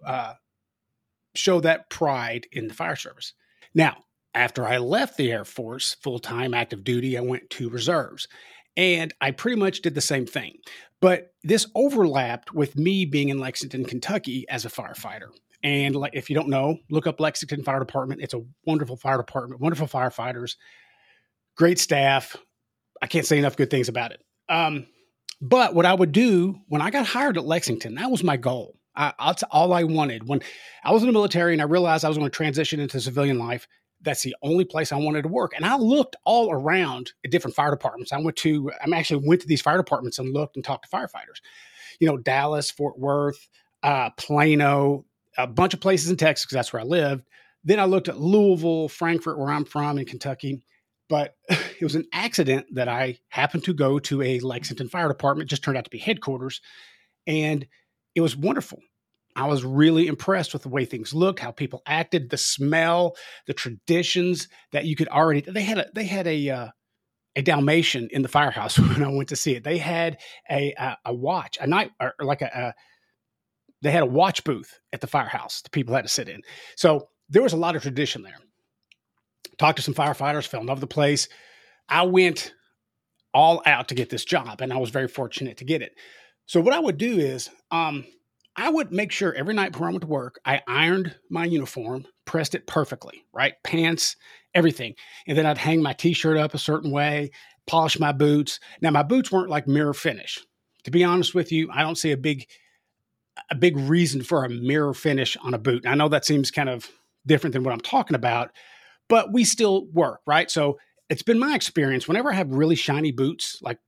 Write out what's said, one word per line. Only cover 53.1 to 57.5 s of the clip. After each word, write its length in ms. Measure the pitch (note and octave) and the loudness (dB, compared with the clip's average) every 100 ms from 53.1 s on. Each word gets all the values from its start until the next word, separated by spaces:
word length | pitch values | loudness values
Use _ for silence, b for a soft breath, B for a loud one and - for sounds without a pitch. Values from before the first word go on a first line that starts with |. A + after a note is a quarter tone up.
| A#2+ _ | -6 _
happened 340 | - D3 E3+ | -2 -2 -2
to 80 | - | -4
go 280 | D#3 C#3 C#3+ | 0 2 2
to 200 | - C#3 | 0 -2
a 180 | C3 B2+ | 0 -2
Lexington 480 | B2+ A#2+ - A#2+ B2 | -4 -6 -10 -10 -8
Fire 180 | F3+ D#3+ | -2 -2
Department, 420 | B2+ C#3 D3+ D3 | 0 0 0 -2
just 140 | D3 | -4
turned 160 | - C3 | -2 -4
out 60 | |
to 60 | - | -6
be 80 | A2+ | -8
headquarters. 640 | - G#3 - C3 B2+ - B B B B B B - | -4 -4 -4 -6 -8 -12 B B B B B B -4
And 380 | D#3 D3+ | -2 0